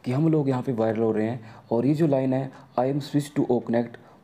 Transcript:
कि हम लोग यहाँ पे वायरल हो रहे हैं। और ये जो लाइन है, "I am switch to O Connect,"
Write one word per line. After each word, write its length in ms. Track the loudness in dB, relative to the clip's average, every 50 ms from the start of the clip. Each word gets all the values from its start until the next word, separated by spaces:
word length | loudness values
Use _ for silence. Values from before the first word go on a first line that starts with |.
| -6
कि 80 | -4 0
हम 160 | 2 2 2
लोग 200 | 2 2 2 0
यहाँ 140 | 0 -2 -2
पे 100 | -2 -2
वायरल 280 | 0 0 0 0 0
हो 120 | 0 0 0
रहे 160 | 0 0 -2
हैं। 120 | -4 -6 -10 -16 -20 -20 -8 -2 -2
और 140 | 0 2
ये 80 | 2 2
जो 120 | 2 2
लाइन 260 | 2 2 2 2 0 0
है, 200 | -2 -2 -6 -10 -16 -20 -6 -2 -2
"I 40 | 0
am 180 | 0 0 -2
switch 300 | -4 -2 -2 -2 -2 -2
to 100 | -2 -2
O 220 | 0 2 0 0 0
Connect," 340 | 0 0 0 0 -2 -6 -16 -20 -20 -20 -20